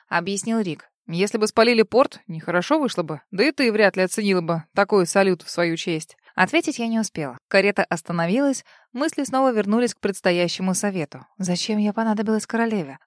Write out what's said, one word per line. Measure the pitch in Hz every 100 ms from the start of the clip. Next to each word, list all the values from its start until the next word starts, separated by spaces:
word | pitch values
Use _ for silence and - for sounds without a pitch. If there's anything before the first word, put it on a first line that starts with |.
| -
объяснил | 170 175 196 220 226
Рик. | 185 147 - _ -
«Если | 165 202 220
бы | 214
спалили | - 226 226
порт, | 214 226 285 - -
нехорошо | 160 170 175 175 311
вышло | 269 -
бы. | 160 151 -
Да | 185
и | 285
ты | 285 240
вряд | 214 202 190
ли |
оценила | 185 - 202 185
бы | 165 165 -
такой | 196 196 202 170
салют | 196 196 175
в | -
свою | - 170 165
честь». | 180 160 - - _ -
Ответить | 185 330 330 240
я | 226
не | 220
успела. | 214 - 139 120 -
Карета | 196 202 196
остановилась, | - 170 - 170 165 240 285 262 - - _
мысли | 240 311 302 262
снова | 262 262
вернулись | 214 202 226 240
к | -
предстоящему | 202 190 190 175 170 - 185
совету. | 180 208 190 147 - - -
Зачем | 180 175 - 214
я | 208
понадобилась | 220 226 214 220 214 -
королеве? | 226 226 208 139 135